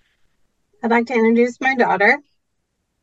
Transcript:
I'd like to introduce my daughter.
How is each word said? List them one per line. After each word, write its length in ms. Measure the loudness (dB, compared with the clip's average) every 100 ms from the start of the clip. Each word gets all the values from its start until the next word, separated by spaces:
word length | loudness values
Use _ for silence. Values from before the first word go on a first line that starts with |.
| _ _ _ _ _ _ _ _
I'd 80 | -2
like 160 | -2 -2
to 60 |
introduce 460 | 0 2 2 0 -2
my 140 | -4
daughter. 440 | 0 -2 2 0 0 _ _ _ _ _ _ _ _